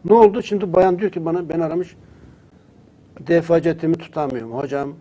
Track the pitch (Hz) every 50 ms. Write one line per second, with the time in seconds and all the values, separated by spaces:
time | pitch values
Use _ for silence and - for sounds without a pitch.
0 | - 170 208 233 220 208 196 247 - - 208 196 196 180 165 190 180 190 180 175
1 | 214 196 - 180 160 165 165 180 180 151 156 170 165 156 160 175 180 - - -
2 | - - - - - - - _ _ _ _ _ _ _ _ _ _ _ _ _
3 | _ _ _ - 139 143 170 170 160 165 170 165 156 170 160 160 - 160 170 165
4 | - - - 160 151 135 127 120 113 113 120 135 139 131 139 139 143 143 151 165